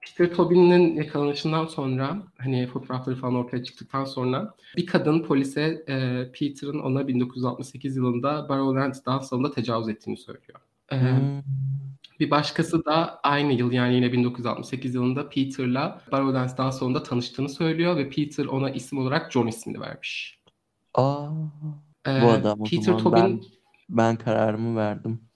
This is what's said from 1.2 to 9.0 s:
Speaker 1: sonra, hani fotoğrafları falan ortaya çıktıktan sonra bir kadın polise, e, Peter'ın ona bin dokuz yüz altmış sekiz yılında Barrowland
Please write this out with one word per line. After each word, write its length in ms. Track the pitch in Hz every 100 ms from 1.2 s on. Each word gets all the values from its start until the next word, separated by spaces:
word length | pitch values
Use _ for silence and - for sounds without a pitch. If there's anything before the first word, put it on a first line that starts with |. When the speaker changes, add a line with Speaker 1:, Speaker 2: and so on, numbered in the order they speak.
| 143 143 156 160 160
Speaker 1:
sonra, 560 | - 135 131 135 185 - _
hani 280 | 127 127 127
fotoğrafları 500 | 131 131 127 127 127
falan 180 | 127
ortaya 300 | 123 123 123
çıktıktan 400 | 123 - - 135
sonra 500 | 135 135 127 127 214 - - -
bir 100 | 180
kadın 360 | 175 151 160
polise, 640 | 160 143 135 147 151 156 -
e, 380 | 135 131 127 123
Peter'ın 460 | - 143 139 143 147
ona 300 | 139 131 135
bin 120 | 123
dokuz 160 | 123 127
yüz 80 |
altmış 220 | 123 - 127
sekiz 300 | 127 139 131
yılında 520 | 127 120 135 151 143
Barrowland 460 | 135 135 131 139 131